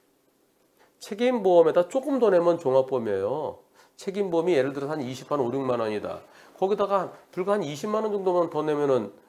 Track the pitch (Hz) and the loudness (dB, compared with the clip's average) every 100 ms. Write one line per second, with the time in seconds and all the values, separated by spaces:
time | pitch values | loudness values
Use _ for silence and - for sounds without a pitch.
0 | _ _ _ _ _ _ _ _ _ _ | _ _ _ _ _ _ _ _ _ _
1 | - 208 247 240 190 175 160 175 175 269 | -12 -2 0 2 4 6 6 4 2 -2
2 | 285 269 220 175 170 170 135 131 131 131 | -2 0 4 4 4 2 2 2 2 -2
3 | 110 95 101 147 135 - _ _ _ - | -2 -2 -2 -4 -6 -10 _ _ _ -14
4 | 202 190 196 165 175 151 127 143 139 156 | -8 -4 -2 0 2 2 0 -4 -6 -6
5 | 123 127 - 147 120 135 131 120 110 104 | -6 -10 -4 -2 0 -2 -2 -2 -2 -4
6 | 90 87 - - - - 190 208 196 196 | -6 -10 -16 -20 -20 -4 -2 0 0 0
7 | 147 - _ 175 185 208 147 143 214 214 | -2 -10 _ -6 -2 -2 -2 -6 -4 -4
8 | 214 202 190 180 165 151 151 147 143 127 | -2 -2 0 0 0 -2 -2 0 2 2
9 | 104 - | 0 -10